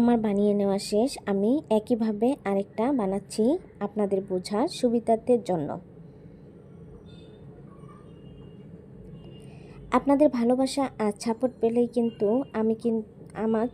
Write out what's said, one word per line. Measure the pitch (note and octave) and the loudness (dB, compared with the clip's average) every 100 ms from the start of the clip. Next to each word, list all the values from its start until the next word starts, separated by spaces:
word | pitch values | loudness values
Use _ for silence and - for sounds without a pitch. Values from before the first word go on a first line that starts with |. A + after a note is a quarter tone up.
আমার | A#3+ A#3 G#3+ | 6 4 2
বানিয়ে | G3+ G#3 G3+ | 2 2 4
নেওয়া | G3+ G3 - | 2 0 0
শেষ, | G#3 B3+ - - | 2 2 0 -2
আমি | G3 G3+ C#4 - A3 | 0 2 0 2 0
একইভাবে | G#3+ A#3+ A3 G#3 A#3 C#4 - | 2 0 0 2 0 0 -2
আরেকটা | G3 G3 - A#3 C#4 | -2 -2 -2 0 0
বানাচ্ছি | G3 G3 G3 - A3 F4 - - G3+ | 0 -2 -6 0 2 2 -4 -8 -8
আপনাদের | G#3+ G3+ G3 G3 | -2 0 0 -2
বোঝার | F#3 F3+ G#3 D#4 - | -6 -2 -2 -2 0
সুবিধার্থের | B3 A#3 A#3 A3+ A3 A#3+ G3+ | 0 2 2 0 4 0 2
জন্য। | F3 C#3+ F3 - - - - - - - - - - - - - - - - - - - - - - - - - - - - - - - - - - - - - - - - - B3 | -2 -2 -6 -12 -20 -20 -20 -20 -20 -20 -20 -20 -20 -20 -20 -20 -20 -20 -20 -20 -20 -20 -20 -20 -20 -20 -20 -20 -20 -20 -20 -20 -20 -20 -20 -18 -18 -18 -18 -18 -18 -18 -18 -2 -2
আপনাদের | B3+ C#4 D4 B3 | 2 4 4 4
ভালোবাসা | A#3 B3+ C4+ C#4+ C4+ - | 2 2 0 0 -4 0
আর | G#3+ G3+ | -4 -2
সাপোর্ট | A#3 A3+ B3+ - | -4 -2 -2 0
পেলেই | A3+ A#3 A#3+ A#3+ | 0 2 0 2
কিন্তু | A#3 A3+ G3+ A#3+ C#4 A3 | -2 0 0 0 -2 -2
আমি | A3 A3+ | 0 0
কিন-, | A#3 A3+ G#3+ - - - A3 | 0 -2 -4 -14 -16 -6 -2
আমার | A3+ A#3+ | 0 -2